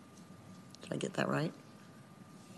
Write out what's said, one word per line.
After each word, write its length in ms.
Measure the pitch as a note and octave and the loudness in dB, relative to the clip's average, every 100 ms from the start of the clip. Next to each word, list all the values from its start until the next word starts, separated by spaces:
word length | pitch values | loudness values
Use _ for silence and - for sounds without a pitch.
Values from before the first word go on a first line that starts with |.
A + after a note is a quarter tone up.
| - - - - - - - - | -12 -12 -12 -12 -12 -12 -12 -8
Did 100 | - | 0
I 40 | C#3+ | 2
get 180 | - | 4
that 140 | - - | 6 8
right? 240 | C#3 D3+ - - - - - - - - - - | 8 6 2 -12 -14 -14 -14 -14 -14 -14 -12 -12